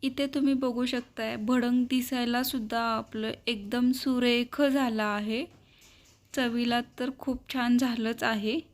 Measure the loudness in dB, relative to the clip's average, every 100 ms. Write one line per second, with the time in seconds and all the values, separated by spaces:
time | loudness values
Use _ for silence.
0 | -4 -2 -2 2 2 2 0 0 -2 -2
1 | -6 -8 -6 -4 0 2 4 2 2 0
2 | 0 -2 0 0 0 -4 -4 -2 -2 -2
3 | -4 -6 -6 -6 -6 -6 -4 0 2 2
4 | 0 2 4 2 0 2 2 4 2 0
5 | 0 -2 -2 -4 -6 -12 _ _ -20 -20
6 | -20 _ _ -2 -2 0 0 0 -2 -6
7 | -6 -6 -6 -6 -4 -2 4 4 4 0
8 | -2 0 0 0 0 -2 -6